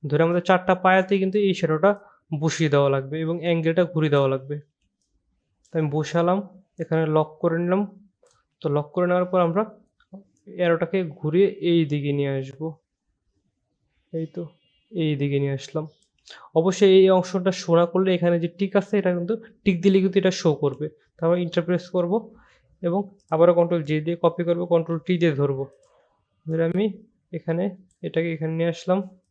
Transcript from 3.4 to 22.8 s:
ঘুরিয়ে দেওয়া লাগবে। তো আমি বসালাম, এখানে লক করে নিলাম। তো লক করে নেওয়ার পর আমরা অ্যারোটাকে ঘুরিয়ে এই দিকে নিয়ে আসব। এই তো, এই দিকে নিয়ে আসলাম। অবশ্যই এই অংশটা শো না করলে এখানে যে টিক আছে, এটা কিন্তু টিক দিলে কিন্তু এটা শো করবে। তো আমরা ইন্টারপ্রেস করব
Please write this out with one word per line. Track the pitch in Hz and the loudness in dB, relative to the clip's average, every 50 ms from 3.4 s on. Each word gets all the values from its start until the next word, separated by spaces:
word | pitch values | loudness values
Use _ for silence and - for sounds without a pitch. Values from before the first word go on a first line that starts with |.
| 156 175 170 165 160 165 165 175 180 | -2 -2 -2 0 0 0 2 0 0
ঘুরিয়ে | 175 180 160 156 156 143 | 0 0 0 0 2 2
দেওয়া | 143 139 131 135 | 2 2 2 0
লাগবে। | 135 131 135 147 147 147 _ _ _ _ _ _ _ _ _ _ _ _ _ _ _ _ _ _ _ _ | -2 -6 -8 -12 -12 -12 _ _ _ _ _ _ _ _ _ _ _ _ _ _ _ _ _ _ _ _
তো | _ - 165 | _ -4 -2
আমি | 156 151 | -2 -2
বসালাম, | 139 156 151 - - 170 170 175 180 196 202 - - - _ _ _ _ | -2 -4 -4 -2 -2 0 0 2 0 -2 -4 -8 -16 -20 _ _ _ _
এখানে | 165 - 165 160 160 | -6 -4 -2 -2 0
লক | 160 151 156 156 151 - - | 2 2 0 0 0 -4 -4
করে | - 170 165 165 | -2 -2 0 0
নিলাম। | 175 175 185 196 208 196 - - - _ _ _ _ _ _ _ _ _ _ _ | -2 0 0 0 -2 -4 -8 -18 -20 _ _ _ _ _ _ _ _ _ _ _
তো | - - | -6 -2
লক | 143 147 147 147 _ | -2 -2 -4 -4 _
করে | - 180 175 | -2 0 0
নেওয়ার | 180 180 180 180 | 2 0 0 0
পর | 180 185 | 0 0
আমরা | 180 175 165 202 220 214 - _ _ _ _ _ _ _ - 196 - _ _ _ _ - - | 0 2 0 -2 -4 -4 -8 _ _ _ _ _ _ _ -20 -20 -20 _ _ _ _ -20 -6
অ্যারোটাকে | 175 180 170 170 165 175 165 - 190 185 160 | -4 0 0 0 0 -2 -4 -4 -4 -4 -4
ঘুরিয়ে | 147 - - 151 151 180 196 196 - - | -8 -8 -6 -2 2 2 2 2 0 -2
এই | 156 175 170 170 165 | -2 0 2 2 2
দিকে | 143 147 147 139 143 143 | 2 -2 -4 -2 -2 -2
নিয়ে | 143 143 139 135 135 | -2 -2 -2 -2 -4
আসব। | 135 135 135 - 156 160 156 _ _ _ _ _ _ _ _ _ _ _ _ _ _ _ _ _ _ _ _ _ _ _ _ _ _ _ - | -6 -8 -12 -10 -10 -10 -10 _ _ _ _ _ _ _ _ _ _ _ _ _ _ _ _ _ _ _ _ _ _ _ _ _ _ _ -8
এই | 165 160 156 _ | -8 -8 -8 _
তো, | - 170 156 _ _ _ _ _ _ _ _ | -12 -12 -12 _ _ _ _ _ _ _ _
এই | 226 185 160 156 151 | -6 -4 -2 -2 -2
দিকে | 139 143 143 139 139 | -2 -2 -2 0 -2
নিয়ে | 139 139 139 | -2 -2 -4
আসলাম। | 131 - - - 156 151 143 _ _ _ _ _ _ _ - - - - - _ | -6 -8 -8 -8 -8 -8 -8 _ _ _ _ _ _ _ -20 -20 -20 -20 -2 _
অবশ্যই | 160 165 185 185 185 208 196 190 190 | 2 2 2 2 4 6 8 8 8
এই | 190 185 | 8 8
অংশটা | 190 185 180 185 - 190 180 190 | 6 4 2 0 -4 -2 0 0
শো | 185 - - - 170 | -2 -2 -2 2 4
না | 165 175 | 4 4
করলে | 170 170 185 190 190 185 | 4 2 0 2 2 0
এখানে | 175 160 175 175 170 | 2 2 2 2 2
যে | 165 170 170 - | 0 -4 -4 -4
টিক | 202 196 - | -6 0 0
আছে, | 202 190 - - 208 | 0 0 2 -2 0
এটা | 196 180 180 | 0 0 0
কিন্তু | 175 175 175 226 233 - - _ _ _ | 0 -2 -4 -4 -6 -6 -14 _ _ _
টিক | - 190 170 | 0 0 4
দিলে | 170 247 190 190 | 4 4 4 4
কিন্তু | 185 190 185 196 | 2 4 2 2
এটা | 185 185 | 2 2
শো | 180 - - 170 151 | -2 2 0 0 0
করবে। | - 147 143 131 120 147 151 - _ _ _ _ | 2 0 -4 -2 -4 -8 -10 -10 _ _ _ _
তো | _ - | _ 0
আমরা | 165 175 180 | 0 0 0
ইন্টারপ্রেস | 180 170 170 180 165 165 180 170 180 - | 0 -2 -4 -4 -2 0 -2 -2 -2 -4
করব | - 185 175 175 180 - - - - - _ _ _ _ _ _ _ _ | -4 -2 -2 0 -2 -4 -4 -6 -20 -20 _ _ _ _ _ _ _ _